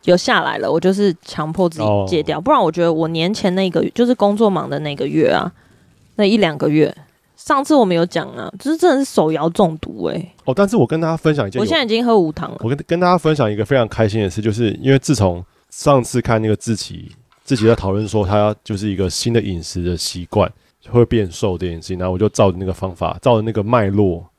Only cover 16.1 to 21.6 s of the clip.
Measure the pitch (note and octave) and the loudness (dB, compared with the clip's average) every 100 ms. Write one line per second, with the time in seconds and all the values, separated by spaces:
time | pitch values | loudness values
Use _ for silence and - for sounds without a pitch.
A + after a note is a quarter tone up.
16.1 | B2+ - A2+ A2 G#2 - G#2+ - E2+ - | -2 0 0 2 -2 -2 -4 -6 -14 -18
17.1 | - _ _ - C3 G#2+ A#2 G2 G2 G#2+ | -20 _ _ -4 2 4 2 0 -2 -2
18.1 | G#2+ F#2+ G#2 G#2 G#2+ - G#2 G#2 F#2+ F#2 | -2 0 2 2 -2 -6 -6 -4 -2 -2
19.1 | - - A#2 G2+ F2 E2+ F2+ F2 E2+ - | -2 0 0 0 -6 -8 -6 -4 -4 -6
20.1 | F2+ F2 G#2 F2 - _ _ - A#2+ A#2 | -10 -4 0 0 -2 _ _ -2 2 2
21.1 | A#2 G2 - G#2+ F2 | 2 -2 -4 -4 -4